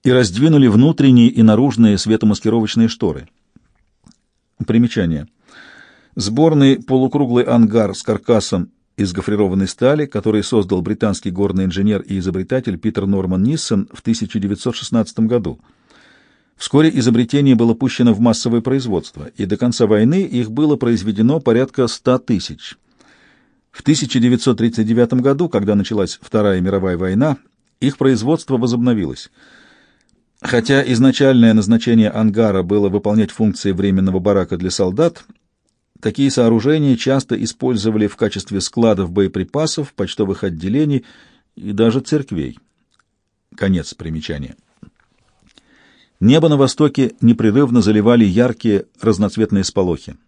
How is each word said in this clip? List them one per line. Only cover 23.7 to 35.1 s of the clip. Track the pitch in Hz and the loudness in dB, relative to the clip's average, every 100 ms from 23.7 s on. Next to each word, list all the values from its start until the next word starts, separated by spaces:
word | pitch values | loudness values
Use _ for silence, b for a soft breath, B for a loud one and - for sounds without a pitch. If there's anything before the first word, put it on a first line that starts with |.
В | - | -8
тысяча | - 156 127 131 | -2 0 0 0
девятьсот | 120 123 131 117 | 2 2 0 0
тридцать | 113 113 110 | -2 -2 -2
девятом | 117 117 127 | 0 0 2
году, | 127 139 170 | 0 0 -2
когда | 117 101 | -2 0
началась | 101 95 107 92 - | -2 -2 -2 -4 -6
Вторая | - 110 104 95 | -4 0 0 0
мировая | 90 98 92 87 | 0 -2 -2 -4
война, | 92 98 151 135 _ _ _ _ | -2 0 0 -2 _ _ _ _
их | 127 139 | -4 0
производство | 135 123 113 160 - 131 | 0 0 0 -4 -2 -2
возобновилось. | 120 120 123 113 80 64 - b b b b b b b b _ _ _ | 0 0 0 0 -4 -8 -16 b b b b b b b b _ _ _
Хотя | - 120 113 139 127 | -4 -2 2 0 2
изначальное | 120 131 123 139 127 117 110 | 2 2 4 2 4 4 4
назначение | 101 113 123 113 107 | 2 0 2 2 2
ангара | 104 110 104 110 95 | 0 -2 0 0 0
было | 87 104 101 | 0 0 0
выполнять | 98 104 107 101 | -2 0 0 0
функции | - 107 92 101 | -2 -2 -2 -4
временного | 90 98 95 95 92 | -2 0 0 0 0
барака | 95 98 87 90 | 0 0 -2 -6
для | 90 | -6
солдат, | - 95 101 165 | -2 -4 0 -2